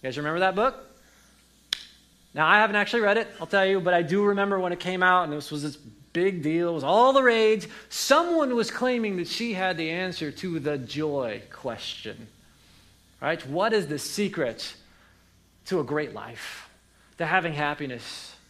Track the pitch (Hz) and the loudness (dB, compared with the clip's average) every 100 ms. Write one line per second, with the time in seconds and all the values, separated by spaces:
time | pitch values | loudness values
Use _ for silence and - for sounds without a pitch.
0 | 131 127 147 165 190 185 247 262 - - | -8 -6 -4 0 0 2 0 -2 -18 -20
1 | _ _ _ _ _ _ _ - - - | _ _ _ _ _ _ _ -10 -10 -20
2 | _ _ _ - 156 202 214 202 202 240 | _ _ _ 0 6 6 6 2 0 2
3 | 208 214 220 - 160 202 190 196 175 190 | 4 2 0 -8 0 2 4 2 4 2
4 | 165 190 202 202 202 196 180 175 180 185 | 4 2 2 2 2 0 -2 -4 -4 2
5 | 185 180 165 147 143 151 147 139 117 - | 4 4 2 -4 -6 -6 -6 -8 -18 -20
6 | - 170 185 185 151 165 170 165 135 190 | -8 0 0 0 -2 0 0 -2 2 6
7 | 254 269 262 226 220 220 165 - - - | 6 6 6 6 4 4 0 -16 -14 -8
8 | - 277 349 330 285 240 220 - 254 247 | 4 4 4 2 2 0 -2 -2 0 0
9 | 220 185 165 - 233 190 185 170 160 170 | -2 -2 -4 -4 -4 -2 -2 -2 -4 -4
10 | 185 170 156 135 185 160 143 147 120 139 | -4 -6 -8 -6 -6 -4 -2 -4 -6 -4
11 | 156 143 123 107 - - 135 107 - - | -2 -2 -4 -6 -12 -12 -10 -8 -10 -12
12 | 110 - 110 _ _ _ _ - _ _ | -12 -14 -18 _ _ _ _ -20 _ _
13 | _ _ 135 165 135 151 214 220 160 147 | _ _ -4 -4 -4 -2 0 0 0 -6
14 | - - 202 202 131 110 - - - _ | -6 -4 -4 -2 -4 -4 -12 -16 -20 _
15 | _ _ _ _ _ _ - 185 139 147 | _ _ _ _ _ _ -4 -4 -2 -4
16 | 147 107 107 113 - - - _ _ _ | -4 -10 -14 -14 -14 -16 -20 _ _ _
17 | _ _ 165 185 170 147 147 147 143 120 | _ _ 0 0 0 -2 -4 -4 -8 -10
18 | - - - - | -12 -14 -16 -20